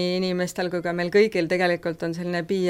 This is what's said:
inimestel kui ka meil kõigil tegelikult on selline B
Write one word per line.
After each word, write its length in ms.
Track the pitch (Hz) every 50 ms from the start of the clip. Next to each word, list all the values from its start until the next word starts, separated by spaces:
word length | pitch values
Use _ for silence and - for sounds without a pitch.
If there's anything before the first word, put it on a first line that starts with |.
| 180 180 180 185
inimestel 480 | 185 185 180 180 180 175 - 196 185 175
kui 140 | 180 175 170
ka 80 | 175
meil 160 | 170 175 175 175
kõigil 380 | 190 202 220 214 196 180 170 160
tegelikult 560 | 180 180 180 175 175 175 - 170 165 - 175
on 80 | 170 165
selline 300 | 175 175 175 175 175 165
B 160 | 170 196 185 180